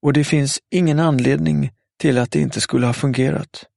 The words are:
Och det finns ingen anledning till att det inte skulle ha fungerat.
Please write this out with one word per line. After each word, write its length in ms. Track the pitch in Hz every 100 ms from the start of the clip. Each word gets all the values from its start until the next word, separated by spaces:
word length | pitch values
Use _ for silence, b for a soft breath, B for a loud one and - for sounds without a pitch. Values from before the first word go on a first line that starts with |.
Och 100 | 147
det 120 | 139
finns 360 | 143 156 139 - _
ingen 280 | 180 170 147
anledning 720 | 165 139 127 143 160 73 71 - _ _
till 200 | 160 123
att 120 | 123
det 100 | 156
inte 200 | 127 -
skulle 260 | - 131 123
ha 60 |
fungerat. 720 | 120 143 127 131 151 151 - -